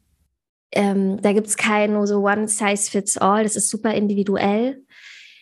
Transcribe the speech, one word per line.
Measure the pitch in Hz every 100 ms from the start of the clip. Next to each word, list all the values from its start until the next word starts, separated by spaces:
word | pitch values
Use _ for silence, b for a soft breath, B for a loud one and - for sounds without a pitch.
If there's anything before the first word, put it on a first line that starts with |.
| _ _ _ _ _ _ _
ähm, | - 202 196 190 196
da | 208
gibt's | 202 208 -
kein | 214 214 214
nur | 208 208
so | 202
one | 196 208 214
size | - 208 202 -
fits | 202 196 -
all, | 190 214
das | 214 -
ist | -
super | 214 226
individuell. | 214 208 202 196 196 202 208 247 277 _ B B B B B